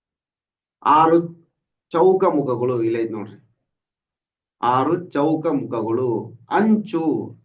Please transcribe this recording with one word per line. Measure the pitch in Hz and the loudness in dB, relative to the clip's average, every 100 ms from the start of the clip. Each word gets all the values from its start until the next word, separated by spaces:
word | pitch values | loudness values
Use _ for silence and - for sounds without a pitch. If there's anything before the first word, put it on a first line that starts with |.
| _ _ _ _ _ _ _ _ - | _ _ _ _ _ _ _ _ 2
ಆರು | 151 160 170 170 - _ _ _ _ _ | 4 4 2 0 -10 _ _ _ _ _
ಚೌಕ | 170 185 185 190 | 2 4 4 2
ಮುಖಗಳು | 151 127 117 123 120 | 0 -2 -2 -2 -2
ಇಲ್ಲೇ | 113 117 | -2 -2
ಐತ್ | 110 | -4
ನೋಡ್ರಿ. | 110 101 101 _ _ _ _ _ _ _ _ _ _ _ _ | -8 -12 -18 _ _ _ _ _ _ _ _ _ _ _ _
ಆರು | 117 127 147 175 - | 0 0 0 -2 -2
ಚೌಕ | 147 156 156 170 | -2 0 0 -2
ಮುಖಗಳು. | 139 113 117 107 120 127 107 - - - | -4 -4 -6 -4 -2 -2 -4 -8 -18 -4
ಅಂಚು, | 170 220 208 - 165 156 113 107 - | 0 2 2 0 -4 -2 -2 -6 -16